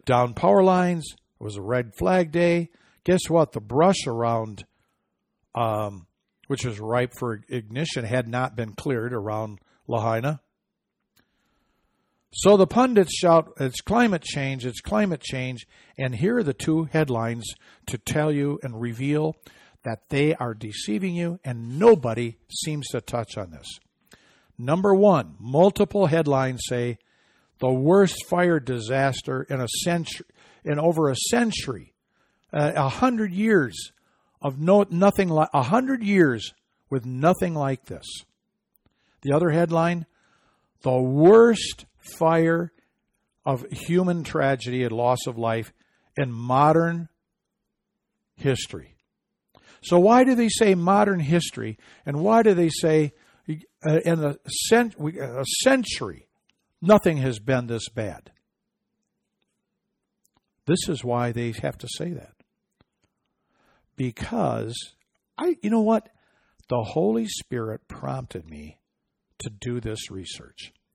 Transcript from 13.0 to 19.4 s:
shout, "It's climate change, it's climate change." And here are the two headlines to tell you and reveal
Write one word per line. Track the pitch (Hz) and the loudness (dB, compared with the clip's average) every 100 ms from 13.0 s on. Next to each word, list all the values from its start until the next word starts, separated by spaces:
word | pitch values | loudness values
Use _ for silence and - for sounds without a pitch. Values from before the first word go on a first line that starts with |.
| 175 - | 2 2
shout, | 175 165 - - | 4 4 2 -4
"It's | 135 - | -6 -6
climate | - 226 233 170 | -2 2 2 0
change, | - 147 135 131 | -4 -6 -6 -6
it's | 123 113 | -8 -8
climate | - 214 202 156 | -4 -2 0 -4
change." | - 131 127 120 - _ _ - | -6 -8 -6 -10 -14 _ _ -8
And | 131 | -6
here | 113 185 240 | -2 0 0
are | |
the | 151 | -2
two | - 160 160 156 | -4 -2 -2 0
headlines | 160 147 117 113 117 107 - _ _ - | -2 0 -2 -4 -6 -10 -16 _ _ -12
to | 120 | -10
tell | - 151 156 | -4 -2 0
you | 147 143 147 | 0 -2 -4
and | 135 113 | -10 -8
reveal | 120 113 139 147 156 - | -8 -4 -2 -2 -2 -6